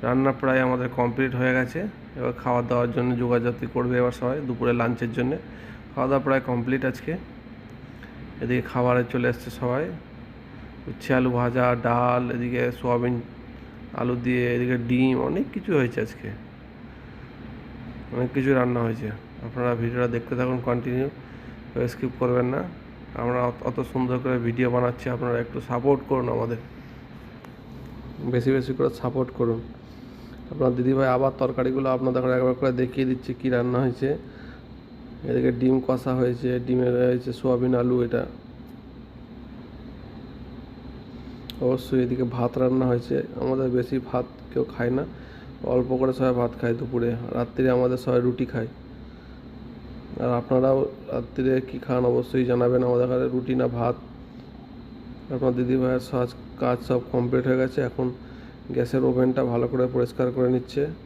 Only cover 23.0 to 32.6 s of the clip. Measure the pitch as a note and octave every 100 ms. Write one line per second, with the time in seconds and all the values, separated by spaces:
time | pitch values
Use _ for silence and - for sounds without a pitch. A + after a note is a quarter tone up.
23 | - - A#2+ B2 B2 A#2+ - B2 C3 C3
24 | B2+ B2+ B2+ B2+ A#2 A#2 B2+ B2 B2 B2
25 | C3 B2 B2 A#2+ A#2 - - B2 C3+ C3+
26 | - C3+ B2 A#2 A#2 A#2 - - - -
27 | - - - - - - - - - -
28 | - - C3+ B2 B2 C3 B2 B2+ - -
29 | B2+ B2+ B2+ - A#2 A2+ - - - -
30 | - - - - - - B2+ B2 B2+ C3+
31 | C3+ B2+ C3+ C3+ C3 B2+ B2+ C3 C3 B2+
32 | B2+ B2+ B2+ B2+ B2+ B2+